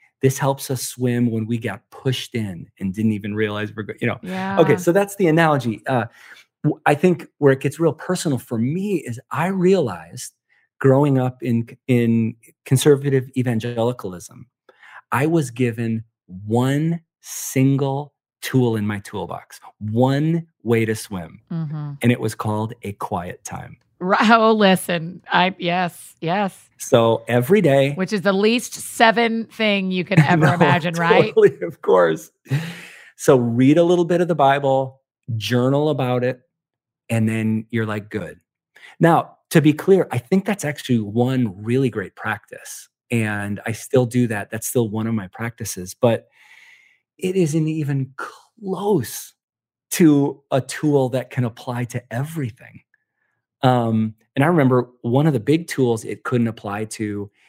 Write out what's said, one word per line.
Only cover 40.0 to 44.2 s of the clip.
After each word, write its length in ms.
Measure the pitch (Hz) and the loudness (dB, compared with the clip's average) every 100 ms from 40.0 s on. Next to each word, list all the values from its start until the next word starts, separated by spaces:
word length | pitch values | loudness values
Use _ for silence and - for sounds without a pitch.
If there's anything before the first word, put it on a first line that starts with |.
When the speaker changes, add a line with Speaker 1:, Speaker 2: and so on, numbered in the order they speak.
| 147 | 2
Speaker 1:
I 80 | 120 | -4
think 260 | - 190 | -2 0
that's 200 | 196 196 | 0 -4
actually 360 | 147 139 - 120 | -6 -6 -2 -2
one 640 | 101 110 123 131 117 92 | 0 0 0 0 -2 -4
really 260 | 107 127 135 | -2 0 0
great 260 | 104 90 | -2 -10
practice. 720 | - 113 107 _ - - - - _ - | -10 -8 -8 _ -20 -16 -18 -20 _ -4
And 500 | 117 110 104 101 101 | -2 -2 -4 -6 -6
I 80 | 117 | -6
still 320 | 110 - 127 | -8 0 0
do 220 | 123 123 | 2 0